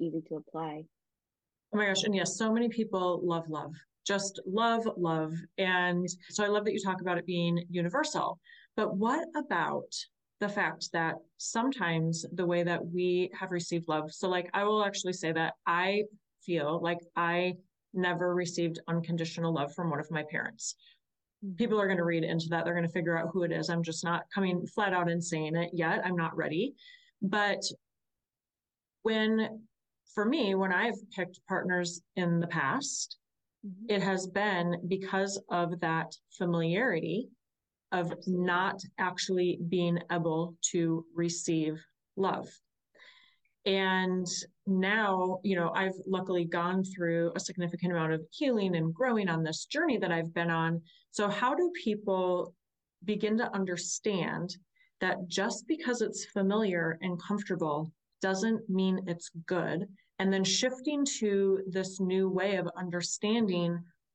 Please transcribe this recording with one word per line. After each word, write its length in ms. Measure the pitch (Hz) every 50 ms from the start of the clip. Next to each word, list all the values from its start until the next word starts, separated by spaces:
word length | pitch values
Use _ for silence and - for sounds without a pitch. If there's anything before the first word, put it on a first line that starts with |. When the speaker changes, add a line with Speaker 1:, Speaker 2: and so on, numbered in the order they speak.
| 170
Speaker 1:
easy 180 | 165 151 165 156 -
to 60 | 160 151
apply. 460 | - - - 160 165 156 151 156 160 - _ _ _ _ _ _ _ _ _ _ _ _ _ _ _ _ -
Speaker 2:
Oh 40 | 208
my 80 | 208
gosh. 180 | 196 190 202 -
And 120 | 214 202
yes, 220 | 185 170 175 - -
so 140 | 226 220
many 180 | 220 233 240 233
people 520 | 233 233 214 214 196 185 180 180 175 170 180
love 260 | 175 170 165 160 160
love, 240 | 156 147 151 165 160 - - _ _ _ -
just 360 | - 202 196 196 - - - -
love, 420 | 185 185 220 226 233 233 226 214 220 - -
love. 360 | 175 165 160 160 156 156 165 165 - - _ -
And 500 | 190 185 185 180 180 180 175 175 180 180 - - - -
so 140 | - - 208
I 40 | 202
love 180 | 208 208 202
that 80 | 214 -
you 60 | - 185
talk 180 | 190 185 185
about 160 | 175 180 175 175
it 80 | 175
being 380 | - 180 175 170 170 170 170 175 175
universal. 680 | 175 175 175 175 - 285 302 277 - 165 - - - - _ - - - - - _
But 200 | - 208 - - 190
what 300 | 214 233 269 311 330 339 -
about 560 | 302 285 - 196 170 156 143 143 143 - - - - - - _ _ _ _ _ -
the 100 | 208 202
fact 400 | 202 202 180 160 - - - - -
that 220 | 170 165 160 - - - _ _ -
sometimes 880 | - - - 226 233 269 277 254 185 170 165 160 160 165 165 165 - - 180
the 120 | 180 180
way 180 | 175 175 175 170
that 200 | 175 175 - 175
we 440 | 170 170 180 180 180 180 180 185 185 - -
have 120 | 190 175
received 360 | 175 175 170 - 175 170 165 160
love, 240 | 156 156 151 156 -
so, 160 | - - 185
like, 200 | 185 180 175 180 -
I 100 | 196 202
will 200 | 208 214 214 208
actually 300 | 196 202 - - 185 180
say 180 | 180 165 160
that 220 | 160 165 160 - - - -
I 380 | 180 170 175 180 190 202 208 208 208 - - _ _ _ _ -
feel 340 | - 170 160 143 147 160 170
like 180 | 170 170 175 175 170 - -
I 380 | 175 170 170 170 175 180 180 180 185 - _ _ _ _ _ -
never 400 | 185 180 180 175 165 180 180 175
received 440 | 180 180 170 175 170 170 165 160 - - -
unconditional 680 | 170 170 165 165 170 165 165 165 - 170 165 165 165
love 200 | 160 - - -
from 160 | - 175 165
one 100 | 147 143
of 120 | 151 -
my 120 | 170 151 151 -
parents. 460 | - - 123 - - - - - - _ _ - - _ _ _ _ _ _ _ _ _ 208
Speaker 1:
Mm-hmm. 120 | 196 180
Speaker 2:
People 260 | 165 233 208 214 214
are 60 | 202 190
gonna 180 | 190 170 170
read 180 | 170 170 165 160
into 240 | - 165 165 165 165
that. 140 | 170 165 165
They're 100 | 170 175
gonna 120 | 175 170 170
figure 300 | 170 180 165 175 170 165
out 120 | 170 170 -
who 100 | 190 175
it 80 | 165
is. 180 | 165 160 156 180
I'm 140 | 170 170 165
just 200 | 165 160 - -
not 220 | 170 170 165 - - -
coming 320 | 202 196 180 180 175 175 -
flat 260 | - - 208 196 185
out 160 | 180 175 170
and 140 | 170 175 170
saying 320 | - 165 156 156 156 160
it 160 | 170 170 165 180
yet. 280 | 170 165 160 196 220 -
I'm 100 | 180 180
not 220 | 170 165 165 - 165
ready. 380 | 151 147 151 170 226 277 - - - - - - _ _ _ -
But 420 | 208 190 214 208 208 202 190 - - - - - _ _ _ _ _ _ _ _ _ _ _ _ _ _ _ _ _ _ _ _ _ _ _ _
when, 600 | - 220 220 220 220 220 220 220 220 - 220 220 - - _ _ _ _ _ _ _ - -
for 120 | 214 208
me, 300 | 226 285 330 240 196 190
when 160 | 190 190 190
I've 260 | 180 185 220 240 - 202 - - -
picked 240 | - 175 175 - - _ -
partners 540 | 190 180 - 185 180 180 175 170 - - - _ -
in 240 | 185 180 175 170 170
the 80 | 165 165
past, 720 | - 160 139 135 214 269 - - - - - - - - _ _ _ _ _ _ _ _ -
Speaker 1:
Mm-hmm. 200 | 202 185 190 220 233 208
Speaker 2:
it 80 | 196 175
has 240 | 196 190 185 185 185
been 480 | 175 196 208 214 190 175 170 175 175 175 175 175
because 540 | 190 190 190 - 202 190 196 196 196 196 - -
of 300 | 180 175 175 165 175 170
that 340 | - 160 165 160 156 160 - - _ _ - -
familiarity 880 | 190 175 170 170 165 165 170 202 254 254 185 160 - - 170 214 262 - - _ _ _ _ _ _ _ _ _ _ _
of 200 | - 180 175 170
Speaker 1:
Absolutely. 340 | - - - 190 185 180 180
Speaker 2:
not 360 | 180 175 180 190 202 196 190 - - - -
actually 600 | 196 185 175 - - - 190 180 180 175 170 - 170 170
being 300 | 185 180 175 170 170 170 - -
able 440 | 175 170 160 165 160 160 170 175 170 - - -
to 340 | - 175 165 165 160 165 - - -
receive 640 | 170 170 170 170 - - - 165 160 156 156 156 156 - _ _ _ _ _ _
love. 320 | - 196 185 151 - - - - - _ _ _ _ _ _ _ - - - - - - _ _ _ _ _ _ _ -
And 600 | 202 190 190 190 190 185 185 185 185 185 185 180 175 - - - - _ _ _
now, 760 | 196 190 185 190 196 208 226 214 202 190 185 185 185 185 185 -
you 120 | 202 190
know, 160 | 175 170 165 165
I've 200 | 190 190 190 185 - -
luckily 400 | 190 190 185 190 196 180 180 170
gone 380 | 165 180 175 170 180 185 190 190
through 500 | 190 190 180 175 170 165 165 170 170 -
a 40 | 165
significant 520 | - - 185 185 175 170 175 170 185 180
amount 220 | 175 165 160 156 160
of 80 | 156 160 -
healing 440 | - - 302 269 240 214 196 190 175
and 180 | 165 160 160 165
growing 340 | - 262 254 233 214 196 175
on 160 | 165 160 160
this 220 | 156 160 - -
journey 320 | - - 302 339 330 240 196
that 140 | 190 180
I've 220 | 170 165 165 165 165
been 160 | 170 170 170
on. 320 | 165 165 160 165 170 165 - - - - _ _
So 160 | - - 208 202
how 260 | 202 - 247 254 294
do 180 | 349 359 339 - - -
people 720 | 226 208 208 - 202 190 185 185 180 180 180 165 - - _ _ _ _ _ _ _ _ _ 180
begin 340 | 196 214 202 214 208 220 226
to 140 | 240 - 226
understand 1000 | 196 190 185 180 175 - - - - - 214 196 180 160 160 160 165 170 185 - - - _ _ _ _ _ _ -
that 260 | 185 185 - 190 185 170
just 400 | - 196 196 233 233 - - -
because 340 | 320 - - 247 240 233
it's 240 | 220 - - - -
familiar 720 | - - 202 196 190 202 220 220 196 180 170 165 165 165 -
and 200 | 185 185 175 170
comfortable 680 | - - 202 202 - - 190 165 170 156 147 147 165 160 - _ _ _ _ _
doesn't 460 | - 190 190 190 220 226 226 214 - -
mean 320 | 185 190 190 190 185 190 190
it's 240 | 180 170 170 - - - 165 165
good? 400 | - 185 170 - - 151 165 202 - - - _ _ _ -
And 140 | 190 190 190
then 100 | 190 190
shifting 600 | 185 - - 254 254 254 262 254 311 294 285 285 269 - -
to 420 | 220 208 202 196 196 196 190 190 190 190
this 320 | 175 190 190 190 - 190
new 300 | 190 180 185 190 190 190
way 260 | 185 185 185 202 196
of 120 | 185 170 180 - 180
understanding 1000 | 185 175 170 175 170 - - - - 208 220 240 226 196 180 175 170 170 175 170 170 - _ _ _ _ _